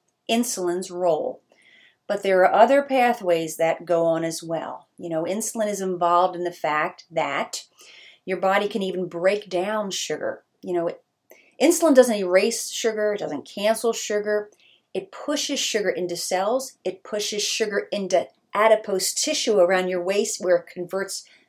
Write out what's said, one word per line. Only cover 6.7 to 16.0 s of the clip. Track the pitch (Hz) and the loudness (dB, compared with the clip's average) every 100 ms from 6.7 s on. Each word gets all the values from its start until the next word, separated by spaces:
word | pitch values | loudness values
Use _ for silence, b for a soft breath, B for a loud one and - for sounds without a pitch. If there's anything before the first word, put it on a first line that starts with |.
| 151 160 - - | -2 -2 -6 -8
that | 160 143 143 - - - B B B B B - | -4 -2 -4 -6 -10 -14 B B B B B -8
your | 180 | -2
body | 190 202 208 | 2 2 0
can | 214 | -2
even | 190 180 175 | -4 -4 -6
break | 170 185 202 202 | -2 0 0 -2
down | 180 196 214 196 | -4 -2 -4 -4
sugar. | - - 143 - - _ _ | -6 -6 -4 -6 -8 _ _
You | 190 | -6
know, | 175 170 | -4 -4
it, | - _ _ _ b b - | -6 _ _ _ b b 2
insulin | 294 349 330 262 | 2 6 6 8
doesn't | 247 208 | 6 4
erase | 180 185 233 233 - | 2 4 4 -2 -6
sugar, | - 226 214 214 | -4 -2 0 -2
it | 208 | -2
doesn't | 156 143 - | -4 -8 -10
cancel | - 208 220 233 | -2 0 0 -2
sugar. | 220 - 208 208 208 208 b b b _ | -2 -2 -2 0 -2 -4 b b b _
It | 196 196 | -10 -10
pushes | - - 294 - 269 | -10 -6 -4 -2 -4
sugar | - 214 185 | -2 -2 -2
into | 165 | -2